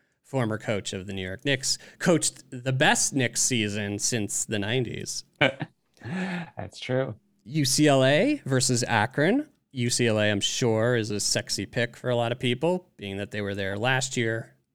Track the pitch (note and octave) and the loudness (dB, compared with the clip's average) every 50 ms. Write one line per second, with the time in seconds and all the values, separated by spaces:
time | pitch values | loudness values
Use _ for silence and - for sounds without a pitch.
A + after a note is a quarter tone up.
0 | _ _ _ _ _ - - C3+ A#2 G#2+ G#2+ G2+ - - A2 F#2+ - - G#2 F#2+ | _ _ _ _ _ -4 -2 -2 0 0 -2 -4 -4 -2 -4 -2 -4 -6 -8 -8
1 | F#2 G#2 G2 G2 F#2+ F#2 F#2+ - - C#3 C3+ C3 C3+ - - - - - - - | -8 -8 -8 -6 -6 -6 -8 -6 -2 -2 -2 0 0 -4 -4 -4 -6 -20 -12 -2
2 | - F#3 E3+ D3+ - - - - - - C3 B2 A#2+ C3 C3 C3 D3+ F#3+ A#3+ - | 2 4 4 4 2 -2 -4 -6 -18 -14 -14 -8 -4 -2 0 4 4 4 4 4
3 | - - - C3+ B2 A2+ - - - - B2+ A2+ G#2+ G#2 G2+ G#2+ G#2 G2+ G#2 G2+ | 0 0 0 0 0 0 0 0 0 2 2 2 0 0 0 -2 -2 -2 -2 -2
4 | - - B2+ A2 G2+ - - - - - A2 G2+ G2 G#2+ A#2+ C3 A#2+ F2+ - - | -2 0 0 0 -2 -2 -2 -4 -4 -2 -2 -2 -2 0 0 0 -2 -2 -4 -8
5 | - - - - - _ _ - D3 C3 - - - - _ _ _ _ _ - | -8 -8 -8 -10 -10 _ _ 0 0 0 0 -2 -12 -12 _ _ _ _ _ -16
6 | - A#2 E3+ F#3 F#3 F#3+ F3+ F3 E3+ - - G#2+ G2 F#2+ - - - - B2+ C3 | -12 -8 -6 -6 -6 -6 -6 -8 -10 -10 -12 -12 -12 -12 -12 -12 -6 -2 -2 -2
7 | C3+ - A2+ - _ _ _ _ _ G#2 D3 D#3+ C#3 C3 - D3+ D3+ D3 C#3 C3+ | -2 -2 -6 -12 _ _ _ _ _ -4 0 0 2 2 4 4 6 6 6 6
8 | C3 C3 D3 D#3 A3 C#4+ D4+ C#4 - C3+ C3+ B2+ B2 - B2+ A#2 B2 - A#2 G#2+ | 6 6 4 4 4 2 0 -2 -2 0 0 2 2 2 2 0 0 2 2 2
9 | G#2+ - - C#3+ D3 F3+ A#3+ C#4+ D4+ - _ _ _ _ - C3 A#2+ A#2+ - - | 2 2 2 2 2 4 2 2 0 -4 _ _ _ _ -6 -2 -2 -2 2 2
10 | B2 A#2 G#2+ G#2+ G#2 G#2 G#2 G2 G2+ G2+ - - C3 A#2 A2 A2 A2+ B2 B2+ A#2 | 2 2 4 4 4 2 2 2 0 0 0 2 2 2 2 2 2 2 2 0
11 | G#2 A2 G#2 G2+ - - - A2+ - - - - F#2+ - - B2+ A2+ - - - | 0 -2 -4 -4 -2 0 -2 -2 -2 -4 -4 -6 -6 -6 -2 -2 -2 -2 -4 -8
12 | - B2+ B2 A#2+ A#2 A#2 B2 - C3 B2 A#2+ B2 D#3 E3+ F#3 F3+ - _ _ - | -4 -2 0 0 0 -2 -2 -2 0 -2 0 0 0 0 0 0 -4 _ _ -12
13 | G2+ G2 F#2+ G2 G2+ - - G#2+ G2+ G2 G2+ G2+ G2 F#2+ G2+ G2+ A2+ B2+ C3 C3 | -10 -8 -6 -6 -6 -6 -6 -6 -4 -4 -4 -4 -4 -4 -4 -2 0 0 0 0
14 | C3 - - B2+ A#2 A2+ A2+ A2+ - - _ _ _ _ | -2 -2 -2 -2 -2 -2 -2 -4 -8 -10 _ _ _ _